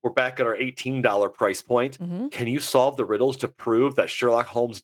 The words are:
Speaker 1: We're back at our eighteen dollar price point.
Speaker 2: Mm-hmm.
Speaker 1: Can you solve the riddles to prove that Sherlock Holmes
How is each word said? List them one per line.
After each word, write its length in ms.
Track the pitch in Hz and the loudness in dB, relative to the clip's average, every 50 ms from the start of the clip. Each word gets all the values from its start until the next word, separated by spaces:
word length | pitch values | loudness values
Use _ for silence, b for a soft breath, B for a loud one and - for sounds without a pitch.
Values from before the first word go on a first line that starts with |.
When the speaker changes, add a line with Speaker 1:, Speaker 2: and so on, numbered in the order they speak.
Speaker 1:
We're 80 | - 120 | -4 0
back 300 | 117 135 127 127 131 127 | 0 0 0 0 0 -2
at 60 | 131 | -2
our 80 | 117 110 | -2 0
eighteen 460 | 101 131 127 127 - - 127 135 131 | -2 -4 -6 -6 -8 -6 -4 -4 0
dollar 260 | 120 117 101 101 101 98 | 2 2 4 4 2 0
price 320 | - - 113 101 95 - | 0 0 0 0 0 -2
point. 360 | - _ 123 120 123 139 135 - | -4 _ 0 0 0 0 -4 -8
Speaker 2:
Mm-hmm. 300 | 175 175 175 180 240 285 | -10 -8 -6 -6 -8 -8
Speaker 1:
Can 180 | - - 123 | -6 -6 -4
you 140 | 117 123 147 | -2 -2 -2
solve 360 | - - - 135 123 139 135 | -4 2 4 4 4 4 2
the 80 | - 117 | -2 -2
riddles 320 | 95 107 104 123 139 127 131 | -2 0 2 2 0 0 -2
to 100 | - - | -6 -8
prove 480 | _ _ - 120 113 113 135 139 131 | _ _ -2 0 2 4 2 2 2
that 120 | 131 92 82 | 0 0 0
Sherlock 360 | - - 123 123 117 117 120 | -2 0 2 2 2 2 0
Holmes 360 | - - 120 120 120 110 98 | -2 -2 -2 -2 -2 -4 -12